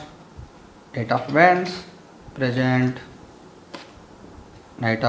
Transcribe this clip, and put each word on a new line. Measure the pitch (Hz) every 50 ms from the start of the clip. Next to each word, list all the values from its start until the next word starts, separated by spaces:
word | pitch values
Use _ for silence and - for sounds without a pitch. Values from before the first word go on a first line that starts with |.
| - - - - - - - - - - - - - - - - - - - 127
Eight | 113 - 123 117
of | - 139 135
Wands, | 151 175 180 180 180 185 - - - - - - - - - - - - - -
ప్రజెంట్ | 139 131 123 120 131 127 127 127 127 127 127 127 - - - - - - - - - - - - - - - - - - - - - - - - - - - - - - - - - - - - -
Knight | 120 113 113 113 131